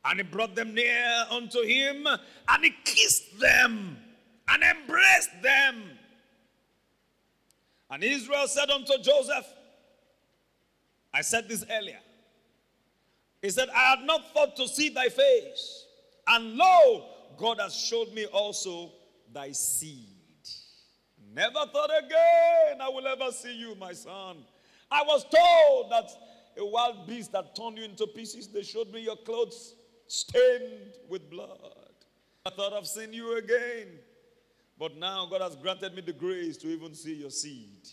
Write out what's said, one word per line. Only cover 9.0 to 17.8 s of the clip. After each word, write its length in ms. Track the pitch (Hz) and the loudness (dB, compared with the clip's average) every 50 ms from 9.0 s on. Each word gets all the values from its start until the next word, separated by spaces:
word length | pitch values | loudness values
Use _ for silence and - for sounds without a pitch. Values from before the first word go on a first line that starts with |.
Joseph, 460 | 202 254 294 285 262 233 285 262 - - - - _ _ _ _ _ _ _ _ _ _ _ _ _ _ _ _ _ _ _ _ _ _ _ _ _ _ _ _ _ _ - | 4 4 4 4 2 0 -4 -6 -8 -12 -20 -20 _ _ _ _ _ _ _ _ _ _ _ _ _ _ _ _ _ _ _ _ _ _ _ _ _ _ _ _ _ _ -6
I 60 | 139 | -4
said 280 | 151 - 220 233 220 190 | -4 -2 -4 -4 -4 -4
this 160 | 226 196 - - | -10 -10 -8 -6
earlier. 300 | 226 220 208 175 123 95 _ _ _ _ _ _ _ _ _ _ _ _ _ _ _ _ _ _ _ _ _ _ _ _ _ _ _ _ | -6 -6 -6 -8 -16 -20 _ _ _ _ _ _ _ _ _ _ _ _ _ _ _ _ _ _ _ _ _ _ _ _ _ _ _ _
He 100 | - 202 | -6 -4
said, 180 | 180 247 262 254 | -2 -2 -4 0
"I 220 | - 240 262 262 | 2 2 4 4
had 100 | 269 247 254 | 4 2 2
not 280 | 294 320 302 - - - | -2 -2 -2 -2 -4 0
thought 220 | - 294 285 285 | 0 0 0 0
to 100 | - 254 | -8 -8
see 220 | 233 - 277 302 302 | -6 -4 -4 -4 -4
thy 200 | 226 262 254 240 | -2 -2 -2 -2
face, 760 | - - 277 277 262 233 - - - - - - - - - _ _ _ _ _ _ _ _ | 2 4 4 6 6 4 2 -4 -14 -14 -14 -14 -18 -20 -20 _ _ _ _ _ _ _ _
and 300 | - 226 233 226 220 220 | 0 0 0 0 -4 0
lo, 500 | 254 349 370 370 349 311 262 226 - - - - - - - 135 | 4 6 8 10 10 8 8 6 2 -6 -16 -20 -20 -20 -20 -14
God 240 | - 208 226 226 208 | -4 -4 -4 -2 -2
has 160 | 202 185 - | -6 -6 -6
showed 360 | - | -8